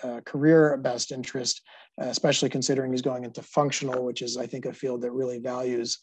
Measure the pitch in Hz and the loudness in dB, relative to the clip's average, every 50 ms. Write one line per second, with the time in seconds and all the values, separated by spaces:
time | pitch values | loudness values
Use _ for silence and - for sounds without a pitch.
0 | - 123 120 117 - - - 139 147 156 165 160 151 151 139 131 135 131 120 120 | -8 -8 -8 -8 -8 -6 -2 4 6 8 8 10 8 6 4 2 0 -2 -2 -2
1 | - - 139 131 123 - - 131 123 120 - - _ _ - - - _ - - | -4 -6 -6 -8 -8 -6 -6 -4 -2 -2 -4 -4 _ _ -20 -20 -20 _ -10 -8
2 | 131 123 117 - - 147 139 - 147 131 - 135 127 - 139 135 131 131 131 127 | -6 -4 -4 0 2 4 4 4 2 2 0 0 0 2 2 2 2 0 0 0
3 | 127 139 127 123 123 117 - 123 - - - 156 147 135 - - 143 135 127 127 | 0 -2 -4 -4 -8 -10 -12 -14 -10 -2 2 2 2 2 2 -2 -2 -2 -2 -2
4 | 127 123 120 - 123 120 117 123 120 117 139 127 127 127 113 - 135 131 123 120 | -2 -2 -4 -4 -6 -6 -6 -6 -6 -6 -6 -6 -6 -8 -8 -4 -4 -4 -2 -2
5 | 120 123 123 131 131 123 123 120 120 127 123 127 127 123 120 117 117 113 - - | -4 -4 -2 -2 -2 -2 -4 -4 -6 -4 -4 -2 -2 -2 -2 -2 -2 -4 -6 -8